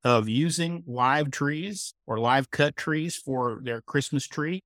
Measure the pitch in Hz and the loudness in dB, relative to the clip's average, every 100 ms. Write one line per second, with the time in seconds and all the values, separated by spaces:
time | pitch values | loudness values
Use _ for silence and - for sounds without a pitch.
0 | 123 120 110 117 165 156 170 170 170 123 | 6 4 4 2 2 0 -2 -4 -8 0
1 | 123 143 143 - 143 151 190 196 - _ | 2 4 0 0 -2 -2 -6 -8 -12 _
2 | - 110 117 135 135 - 147 - - 156 | -6 0 4 4 2 0 0 0 -4 -2
3 | 170 - - 131 120 110 127 113 - 143 | -4 -8 -6 -2 -2 -4 -6 -8 -2 -2
4 | - 143 - - 151 185 | 0 -4 -4 -6 -4 -6